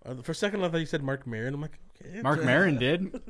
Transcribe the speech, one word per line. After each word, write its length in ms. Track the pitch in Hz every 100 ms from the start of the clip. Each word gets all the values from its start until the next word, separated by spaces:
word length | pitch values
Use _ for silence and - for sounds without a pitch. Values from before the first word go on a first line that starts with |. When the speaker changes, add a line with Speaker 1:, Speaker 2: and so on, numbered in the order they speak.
| -
Speaker 1:
Uh, 160 | 127
for 120 | 117
a 20 | 165
second, 280 | 202 202
I 60 | 180
thought 80 | 165
you 80 | 160
said 160 | 160
Mark 220 | 135 135 131
Maron. 280 | 110 123 143
I'm 60 |
like, 180 | 151 - - - -
"Okay." 160 | 190
Speaker 2:
Mark 220 | 139 151
Maron 340 | 131 135 170 135
did. 440 | 123 170 190 170 -